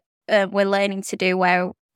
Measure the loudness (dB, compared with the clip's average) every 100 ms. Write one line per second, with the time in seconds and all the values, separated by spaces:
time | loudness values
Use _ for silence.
0 | _ _ 0 0 2 0 0 2 0 -4
1 | -8 -4 -2 2 2 2 -2 -8 _